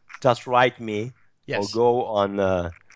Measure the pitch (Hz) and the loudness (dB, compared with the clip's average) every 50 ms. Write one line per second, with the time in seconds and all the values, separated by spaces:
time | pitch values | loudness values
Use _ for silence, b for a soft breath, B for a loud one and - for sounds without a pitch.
0 | _ _ - - - 131 117 - - 131 123 120 127 127 - - 117 110 107 104 | _ _ -10 0 2 2 2 2 0 0 2 4 4 2 0 -4 -8 -6 -4 -4
1 | 110 127 - _ _ _ _ _ - - 135 107 101 98 104 113 120 120 120 127 | -6 -8 -10 _ _ _ _ _ -12 -6 -4 -4 -4 -2 0 2 2 2 2 0
2 | 110 98 110 101 101 98 98 101 98 95 92 90 87 85 85 _ _ _ - | -2 -2 0 0 0 0 0 0 0 0 0 -2 -2 -6 -10 _ _ _ -20